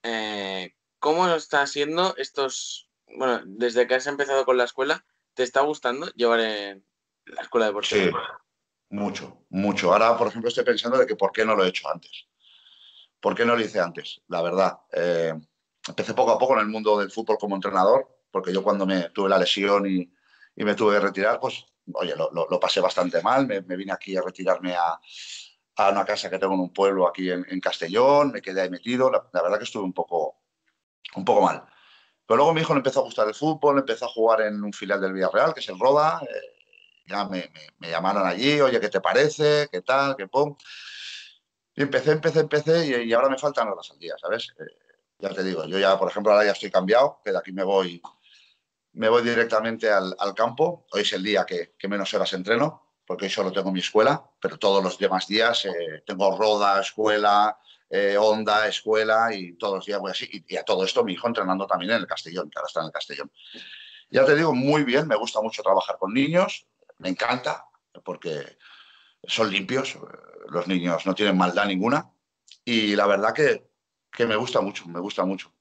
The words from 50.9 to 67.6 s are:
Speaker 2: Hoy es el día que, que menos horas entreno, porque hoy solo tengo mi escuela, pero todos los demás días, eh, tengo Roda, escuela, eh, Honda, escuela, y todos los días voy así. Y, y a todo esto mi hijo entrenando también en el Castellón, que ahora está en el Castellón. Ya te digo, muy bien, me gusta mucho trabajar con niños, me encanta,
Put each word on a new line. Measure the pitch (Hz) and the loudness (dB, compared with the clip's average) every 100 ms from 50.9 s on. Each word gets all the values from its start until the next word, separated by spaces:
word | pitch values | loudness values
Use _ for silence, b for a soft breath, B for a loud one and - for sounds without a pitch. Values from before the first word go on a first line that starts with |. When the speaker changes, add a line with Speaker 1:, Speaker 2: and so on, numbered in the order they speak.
Speaker 2:
Hoy | 101 | -2
es | 101 | -2
el | 98 | -2
día | 98 98 87 | 0 0 0
que, | 90 85 _ | -6 -8 _
que | 98 | -6
menos | 101 95 | -6 -2
horas | 101 92 | -2 -2
entreno, | 95 92 117 151 - _ _ _ | -4 -2 0 0 -4 _ _ _
porque | 90 98 | -6 -4
hoy | |
solo | 101 95 | -2 -2
tengo | 95 95 | -2 -2
mi | 92 | -4
escuela, | - 107 120 156 - _ | 0 4 4 2 -6 _
pero | 95 82 | -8 0
todos | 101 98 | 2 2
los | 92 - | 2 -2
demás | 98 92 - | 0 0 -2
días, | 104 117 117 98 | 0 2 0 -2
eh, | 87 82 76 - | -6 -8 -10 -10
tengo | 95 98 95 | 0 0 4
Roda, | 107 104 101 98 | 2 4 4 2
escuela, | 98 - 107 104 104 101 107 - b b _ | -2 -2 0 4 4 4 4 0 b b _
eh, | 95 101 101 | 0 2 4
Honda, | 107 107 107 107 107 | 4 2 2 2 0
escuela, | - 107 110 110 110 113 | -2 0 2 4 2 2
y | 101 90 85 | -2 -10 -8
todos | 107 95 | -4 -4
los | 95 | -4
días | 101 | -6
voy | 98 | -6
así. | 92 127 | -8 -10
Y, | 101 _ | -14 _
y | 90 | -8
a | |
todo | 98 95 95 | -2 0 2
esto | - | 0
mi | 113 | -2
hijo | 90 117 | -2 -4
entrenando | 117 95 95 95 | -2 -2 -2 -2
también | 92 92 | -2 0
en | 113 | -2
el | 90 | -2
Castellón, | - 82 90 76 | -8 -8 -10 -8
que | 71 | -10
ahora | 76 | -6
está | 85 | -6
en | 80 | -6
el | |
Castellón. | 80 - 71 71 _ B 85 B B B B B | -8 -10 -12 -12 _ B -20 B B B B B
Ya | 123 135 | 2 4
te | 147 | 4
digo, | 165 | 4
muy | 127 135 151 | 2 2 2
bien, | 135 127 160 | 2 0 2
me | 107 | -2
gusta | 113 113 | 0 -4
mucho | 110 107 | -4 -2
trabajar | 95 95 - 92 | 2 2 0 -4
con | 95 | -2
niños, | 120 143 170 190 - _ _ _ _ | 0 2 2 0 -4 _ _ _ _
me | 90 | -8
encanta, | 92 113 123 151 151 | -4 -2 -2 -4 -8